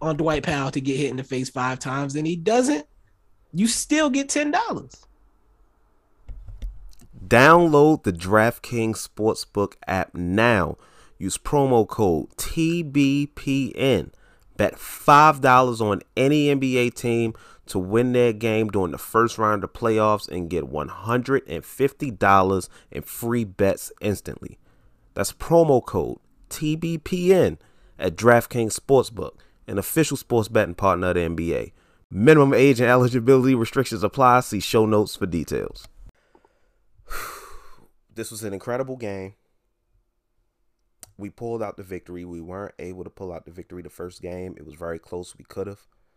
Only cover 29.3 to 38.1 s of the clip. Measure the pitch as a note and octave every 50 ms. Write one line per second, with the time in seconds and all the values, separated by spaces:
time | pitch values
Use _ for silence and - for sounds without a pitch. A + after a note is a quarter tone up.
29.3 | - _ - _ _ _ - - F#2+ G2 F#2 - - D#3+ D#3 - C#3+ - - -
30.3 | B2 A2+ G#2 G#2+ A2+ A2 G2+ F2 F2 - G2+ F#2+ F2+ F2 F#2 F2+ F2 F2 E2+ E2
31.3 | E2+ E2 E2 E2 D2 A#1+ A1 - _ _ _ _ _ _ _ - - F#2 A2 D3+
32.3 | D#3 D3+ C#3 C#3 C3+ A2 C3+ C#3+ C3 A2 B2 A#2 B2 B2+ B2 B2 A#2+ B2+ A2+ B2+
33.3 | C3+ C3 B2 C3+ C3 A#2 A2+ - - C3+ B2 - A#2 F#2 G2+ G2+ - C3+ C3 B2
34.3 | B2 B2+ - - A#2 G2 - - - A2+ A2 A2 G#2+ G#2 G#2 - - - G2+ F2+
35.3 | F2 E2 C#2 - D2 A1+ G1+ G1+ - - - - _ - - - _ _ _ _
36.3 | _ _ _ _ _ _ _ _ _ _ _ _ _ _ _ - - - - -
37.3 | - - - - - - - - - - - _ _ _ _ _